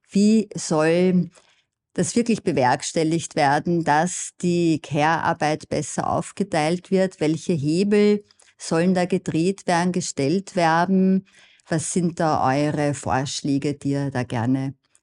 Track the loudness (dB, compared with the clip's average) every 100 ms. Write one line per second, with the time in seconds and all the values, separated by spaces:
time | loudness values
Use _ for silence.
0 | _ 2 4 4 0 -6 -2 2 4 4
1 | 4 2 0 -8 _ _ _ _ _ -4
2 | -2 0 0 0 0 2 2 2 -2 -2
3 | 0 -2 -4 0 2 2 0 0 2 2
4 | 0 -4 -12 -6 -2 0 0 0 -2 0
5 | 0 0 -2 -2 -2 -4 -4 -6 -6 -6
6 | -4 -4 -4 -8 -4 -2 -2 -2 -2 0
7 | 0 -2 -2 -2 -2 -2 0 0 2 4
8 | 4 2 -2 _ _ -14 -2 0 2 2
9 | 0 -2 -2 0 0 -2 -2 0 0 -2
10 | -4 -2 0 0 -2 0 2 2 2 2
11 | 4 2 -2 _ -20 _ -6 -4 -2 -2
12 | -2 0 0 2 2 2 0 0 -2 -2
13 | -2 -2 -2 -6 -4 -2 -2 -4 -4 -2
14 | -2 -4 -4 -4 -2 -2 -4 -10 _ _